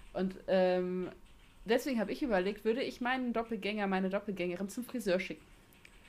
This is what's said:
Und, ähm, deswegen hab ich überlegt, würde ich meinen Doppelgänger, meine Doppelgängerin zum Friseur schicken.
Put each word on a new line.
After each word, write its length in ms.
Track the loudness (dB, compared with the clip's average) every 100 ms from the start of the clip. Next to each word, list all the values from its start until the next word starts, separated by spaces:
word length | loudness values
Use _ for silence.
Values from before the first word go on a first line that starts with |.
| -8
Und, 240 | -2 -2 -2 2
ähm, 600 | 4 6 4 2 -2 -4 -8 -20 -20 -20 -16
deswegen 360 | 0 2 2 0
hab 80 | 0
ich 140 | -2
überlegt, 420 | 2 2 2 0
würde 180 | 0 0
ich 180 | 0 -2
meinen 320 | -2 0 0
Doppelgänger, 540 | -2 -2 -4 -4 -2 0
meine 220 | 2 2
Doppelgängerin 580 | -2 -4 -4 -2 -2 -6
zum 160 | -6
Friseur 340 | -6 -4 2 2
schicken. 240 | 0 -8 -14 -20 -20 -20 -20 -20